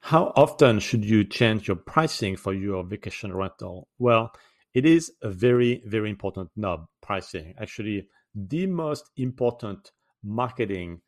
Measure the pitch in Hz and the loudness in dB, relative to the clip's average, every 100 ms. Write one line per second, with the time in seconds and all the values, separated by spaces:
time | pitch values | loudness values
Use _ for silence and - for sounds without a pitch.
0 | - 160 185 - 147 - 139 107 - 120 | 2 2 4 6 4 8 6 6 0 -2
1 | 104 110 101 - 117 110 101 87 - - | 4 4 4 2 2 2 -2 -6 -2 0
2 | 160 - 104 95 - 98 98 95 90 104 | 0 -2 -4 -4 -4 -4 -4 -6 -6 -10
3 | - - 101 92 95 - 92 90 - _ | -12 -12 -10 -6 -6 -8 -14 -14 -18 _
4 | 123 113 117 - _ _ _ 127 143 165 | 4 4 2 -10 _ _ _ 0 4 4
5 | 160 _ 107 92 120 123 120 120 110 107 | 2 _ -10 0 2 4 4 0 -4 -4
6 | 107 101 98 95 90 - 104 85 80 _ | -4 -4 -8 -8 -12 -6 -4 -4 -8 _
7 | - 98 - 90 78 - 107 - 107 104 | -8 -8 -6 -12 -14 -14 -14 -10 -6 -6
8 | - _ _ 104 98 156 190 175 156 147 | -8 _ _ -14 -8 -4 -2 -4 -4 -6
9 | - - 127 123 120 120 107 98 _ _ | -10 -8 -6 -2 -2 -2 -10 -12 _ _
10 | _ _ 104 110 123 - 110 98 87 85 | _ _ -8 -4 -4 -4 -4 -4 -8 -14